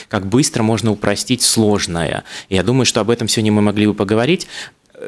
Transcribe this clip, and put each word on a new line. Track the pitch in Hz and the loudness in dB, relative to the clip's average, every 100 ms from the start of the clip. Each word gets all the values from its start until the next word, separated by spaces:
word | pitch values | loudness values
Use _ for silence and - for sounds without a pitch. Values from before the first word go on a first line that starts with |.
| - | -6
как | 104 95 | -6 0
быстро | 120 156 120 | 0 2 0
можно | 110 110 113 | 0 0 0
упростить | 101 104 101 - 120 | -2 -2 -4 -2 -2
сложное. | - 113 107 101 98 85 78 - - - - | 0 2 2 2 -2 -4 -4 -4 -8 -16 -2
Я | 95 | 0
думаю, | 95 131 113 | 2 2 2
что | 117 | 0
об | 104 | 0
этом | 117 110 | 0 -2
сегодня | 120 110 | 0 2
мы | 104 | 2
могли | 104 101 104 | 2 2 0
бы | |
поговорить. | 101 101 110 127 185 - - - _ _ - | 2 0 0 2 -2 -4 -16 -18 _ _ -18